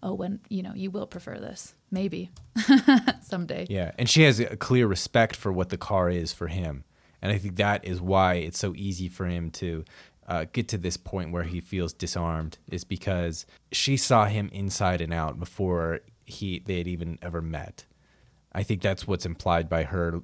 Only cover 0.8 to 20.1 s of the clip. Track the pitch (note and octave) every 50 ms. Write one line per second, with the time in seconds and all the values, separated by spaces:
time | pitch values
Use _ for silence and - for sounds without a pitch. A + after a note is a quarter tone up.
0.8 | F#3 G3 F3+ G#3 - - - F3+ - - - - - - - - - - - _
1.8 | _ - F#3+ F#3 G3 F#3+ E3+ F3 F#3 - - - - - - A3+ G#3+ - C#4 C4+
2.8 | - C#4+ C4+ A#3 - - - - - - - F3 F3 - - F2 - - G2+ F#2+
3.8 | F2 D#2+ - - A#2+ A#2 - D#3 D#3 C#3+ A#2 G#2+ A#2+ - - - - - B2+ B2
4.8 | A#2+ G#2 F#2+ F2+ - - - A#2+ A2+ - - - - G2+ F#2 F#2 F2+ F#2 G2+ F2+
5.8 | - - G2+ F#2+ F2+ F2 F2+ F2 E2 - - - F2 D#2 E2 F#2 F2 D#2+ C#2+ C#2
6.8 | - _ _ _ _ _ _ - - G2 G#2+ G2 F#2+ G2+ F2 F#2+ G2+ G#2 G#2 -
7.8 | - F#2 F2+ F2+ F2 F#2 F#2+ F#2+ F#2+ F#2 F2+ F2 D#2 E2+ - - - F#2+ E2 E2
8.8 | G2+ G2 F#2 F2 F#2 F2 - - F#2+ F2 F2 F2 E2+ D#2+ - - F#2+ F2 E2 D#2+
9.8 | E2 _ - - - - _ _ _ - F2+ E2 D#2+ - - B2 G#2+ - A2 F#2+
10.8 | F2 F2+ F2 - - - - F#2+ E2+ D#2 F2 F2 E2+ E2 F2 F2 - - G2+ F#2
11.8 | F2 E2 - - F#2 E2 - F2+ E2+ E2 D#2+ D#2+ D#2+ D#2+ - - _ - - F2
12.8 | - - F#2+ F2+ - G2+ F#2 F2+ E2+ E2+ E2 - - _ - _ _ - - -
13.8 | - C#3 C#3 C3 - - B2+ A2+ G#2 G2+ G#2+ G#2+ G2+ - - G2 G2 F#2+ - -
14.8 | G2+ F2+ F2+ E2 E2+ D#2+ E2 E2 D#2 D#2 A1+ D#2 F2 - - - G2 F#2 F2+ E2+
15.8 | E2 E2 E2 - _ - _ _ _ - - - G#2+ F#2+ F2+ - - G2 F#2 F2
16.8 | F2 F2+ F2 E2 E2+ E2+ D#2+ - - F2 E2 E2+ E2 E2 D#2 D2 F2 F2+ - -
17.8 | - _ _ _ _ _ _ _ _ _ _ _ _ _ - G2 G2+ - A2 F2
18.8 | - G2 F#2+ - - - F#2+ F2 - F2 E2 - - F#2 E2+ E2+ E2 E2 E2 E2
19.8 | D#2+ D2+ F#2+ F2+ E2+ E2+